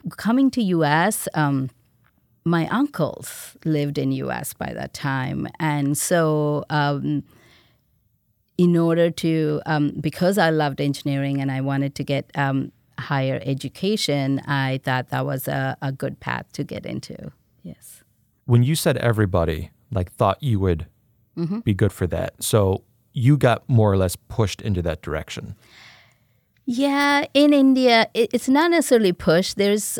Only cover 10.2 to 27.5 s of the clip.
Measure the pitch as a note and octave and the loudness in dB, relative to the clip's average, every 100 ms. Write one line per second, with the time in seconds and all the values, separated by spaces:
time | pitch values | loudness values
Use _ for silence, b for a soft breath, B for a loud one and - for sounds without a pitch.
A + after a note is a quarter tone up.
10.2 | F3+ G3+ E3 D#3 D3 C3+ C#3+ C#3 D3 C#3 | 0 2 2 2 0 -2 -4 -2 -4 -2
11.2 | C#3 C#3 C3+ C3+ C3+ C#3 C#3 - C3+ C#3 | -2 -2 -2 -2 -2 -2 -4 -4 -4 -4
12.2 | - D3+ C#3 C3+ C#3 - _ - - C#3+ | -4 -4 -2 -2 -4 -12 _ -12 -4 -2
13.2 | C3+ C3 C3+ C3+ C3 - F#3+ G#3+ - C#3+ | -2 -4 -4 -6 -6 -6 -4 -2 -2 -2
14.2 | C3+ C3+ - C#3 C3+ C3 - B2+ B2+ C3 | 0 -2 -2 -2 -2 -4 -2 -4 -2 -4
15.2 | C3+ C3+ - C#3 C3+ - C#3 C3+ C#3 - | -4 -6 -4 -4 -4 -6 -8 -6 -8 -8
16.2 | - - - - D3 - - - - - | -8 -8 -8 -10 -10 -10 -10 -12 -12 -14
17.2 | - - _ _ F3 - - - _ _ | -16 -18 _ _ -20 -20 -20 -20 _ _
18.2 | _ _ - A#2+ B2 D#3+ E3 C3 A#2+ A2 | _ _ 2 4 4 2 0 2 2 2
19.2 | G2+ F2+ E2 D#2+ F2 _ - G2+ F2+ - | 2 2 0 -2 -6 _ -6 -4 -4 0
20.2 | G#2+ - C#3 G2+ F#2+ E2 E2 _ _ _ | 0 0 0 0 2 0 -4 _ _ _
21.2 | _ - E3+ G#3+ B2+ F#2+ G2+ - F2 E2 | _ -8 -6 -4 -2 0 0 0 -4 -4
22.2 | F2+ - - A2+ G2 F#2+ - _ _ C#3 | -6 -8 0 2 2 0 -6 _ _ 0
23.2 | B2 D3 B2 A2+ - A#2+ G#2+ G2 F2+ - | 4 4 4 2 2 4 6 4 2 -2
24.2 | - - G2+ - A2 F2+ E2 D#2 - D#2 | -8 -2 -2 -2 -4 -2 -2 -4 -6 -8
25.2 | - - - G2 B B B B B B | -8 -12 -14 -16 B B B B B B
26.2 | B B _ _ - A#3+ C#4 C#4 C#4+ C#4+ | B B _ _ -8 -2 0 2 2 2
27.2 | - C#4 D4 | 2 4 6